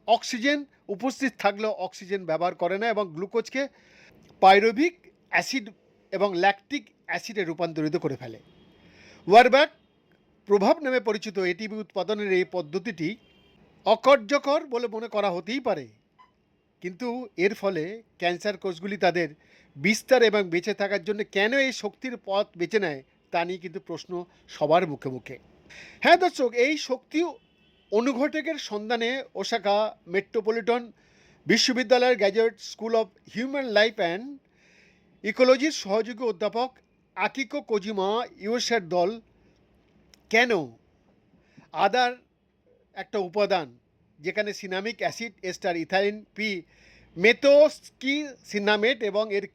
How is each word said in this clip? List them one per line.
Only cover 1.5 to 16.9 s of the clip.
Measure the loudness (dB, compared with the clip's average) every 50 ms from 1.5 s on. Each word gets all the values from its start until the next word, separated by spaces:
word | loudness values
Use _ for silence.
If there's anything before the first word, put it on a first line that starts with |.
| 0 0 -2 -4 -4 -4 -8
অক্সিজেন | -10 -10 -14 -10 -8 -8 -6 -4 -4
ব্যবহার | -2 -2 -2 -2 -2 -2 -2
করে | -2 -2 -2 -2
না | -2 -2
এবং | -2 -4 -4 -6
গ্লুকোজকে | -10 -10 -4 -4 -4 -4 -2 -4 -6 -6 -6 -8 _ _ _ _ -20 -20 -20 _ -20 _ _ 0 _ 8
পাইরুভিক | 8 10 10 6 4 2 2 0 0 -2 _ _ -20 _ _ _ _ -2
অ্যাসিড | -2 -2 -2 -4 -6 -8 -8 -16 _ _ _ _ _ _ _ -2
এবং | -2 0 0 0 2 2
ল্যাকটিক | 2 2 0 _ _ -10 -10 -10 -12 _ _ _ -8
অ্যাসিডে | -8 -6 -6 -8 -6 -6 -4
রূপান্তরিত | -4 -4 -4 -4 -4 -2 -4 -2 -2 -2 -2 -2
করে | -4 -6 -6
ফেলে। | -10 -14 -16 -18 -20 _ _ _ _ _ _ _ _ -20 _ -20 -20 -20 -20 -12 0
ওয়ারব্যাক | 6 8 8 8 8 6 4 4 2 0 _ _ _ _ _ _ _ _ _ _ _ _ _ _ 0
প্রভাব | 2 4 4 4 2 2 0
নামে | 0 -2 0 0 -2
পরিচিত | -4 -4 -6 -8 -6 -4 -2 -2 -2
এটিপি | -4 -8 -8 -8 -10 -12
উৎপাদনের | -8 _ -6 -4 -4 -4 -4 -2 0 0 0
এই | 0 0 -4
পদ্ধতিটি | -6 -6 -6 -8 -8 -8 -8 -8 -6 -6 -6 -6 -8 _ _ _ _ _ _ _ _ -20 _ _ _ _ 2 2
অকার্যকর | 4 6 6 4 4 4 0 -2 -2 0 0 -2 -2 -2 -4 -4
বলে | -4 -4 -4 -6
মনে | -8 -10 -4 -4
করা | -2 0 0 -2
হতেই | -4 -6 -6 -6 -4 -2 -2
পারে, | -2 -2 -6 -12 _ _ _ _ _ _ -20 _ _ _ _ _ _ _ _ _ _ _ -12
কিন্তু | -12